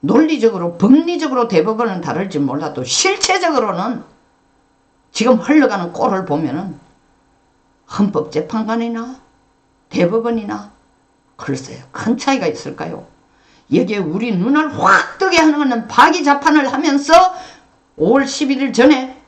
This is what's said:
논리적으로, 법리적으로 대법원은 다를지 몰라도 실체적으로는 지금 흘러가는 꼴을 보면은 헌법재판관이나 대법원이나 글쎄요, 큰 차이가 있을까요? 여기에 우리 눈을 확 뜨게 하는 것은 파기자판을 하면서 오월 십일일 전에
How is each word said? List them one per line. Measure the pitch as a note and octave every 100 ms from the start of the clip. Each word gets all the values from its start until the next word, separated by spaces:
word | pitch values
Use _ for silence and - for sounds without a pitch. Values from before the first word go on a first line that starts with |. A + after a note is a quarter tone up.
| -
논리적으로, | A3+ D#4 D4+ A3+ G3 F3 E3+
법리적으로 | G3 C#4+ E4 F4 D4+ C4 A#3
대법원은 | F#3 F3 A3 A#3 F#3
다를지 | E3 C3 G3 D#3
몰라도 | C#3 C#3 D#3 -
실체적으로는 | B2+ - F#4+ G4+ - F#4 F4 C#4+ G#3+ F3 G#3 A#3+ - _ _ _ _ _ _ _ _ _ _
지금 | - A3+ B3
흘러가는 | - D4+ C4 G3+ F3
꼴을 | - A3+ F#3+ F3
보면은 | D3 D3+ C#3+ G3 C#3+ _ _ _ _ _ _ _ _ _ _ _ -
헌법재판관이나 | G3+ D3+ - D3+ D3+ A3 G#3+ A3+ A#3 A3+ A#3 C4 _ _ _ _ _ _ _
대법원이나 | - F3 A3 A#3 A#3 G3+ - - _ _ _ _ _ _ _
글쎄요, | - C3 B2+ A#2 -
큰 | - G#3+ A3+
차이가 | - C4+ E3+
있을까요? | - - - D#3+ F3 - _ _ _ _ _ _
여기에 | C#3 G#3 G#3
우리 | E3 F3+ A#3 F#3+
눈을 | G#3 D4 D#4 A3
확 | F#4+ F3+ - -
뜨게 | F#4+ F4
하는 | D#4 D4
것은 | C#4 A#3 -
파기자판을 | - D4+ F4 C#4+ C#4+ D#4+ D4 C4+
하면서 | C4+ E4 C#4 C#4+ E4 F#4 - - - _ _ _ -
오월 | E3 C4+ C4+
십일일 | - C#4 C4+ C4+
전에 | A3 C4+ C#4 C4 -